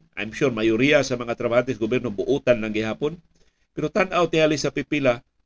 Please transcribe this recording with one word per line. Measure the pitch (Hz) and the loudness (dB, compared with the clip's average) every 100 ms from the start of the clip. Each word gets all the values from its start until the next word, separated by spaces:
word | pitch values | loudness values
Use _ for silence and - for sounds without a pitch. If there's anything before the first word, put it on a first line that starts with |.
| _ | _
I'm | - 107 | -10 -10
sure | 110 143 | -2 -2
mayoriya | 110 110 110 143 147 | 2 0 2 4 4
sa | 135 123 | 2 -4
mga | 117 | -4
trabahante | 117 120 120 127 | -4 0 0 0
sa | 107 | -2
gobyerno | 110 123 120 | -2 -2 -2
buutan | 98 - 139 - 120 | -4 -2 0 2 2
ng | 110 | 0
gihapon. | 104 110 107 147 170 _ _ _ _ _ | -2 -4 -2 -4 -6 _ _ _ _ _
Pero | - 147 | -6 -4
tan-aw | 214 185 170 170 | -2 0 0 0
tingali | 160 156 | 2 2
sa | 151 160 | 2 -2
pipila, | 147 131 147 135 123 _ _ | -4 -4 0 0 0 _ _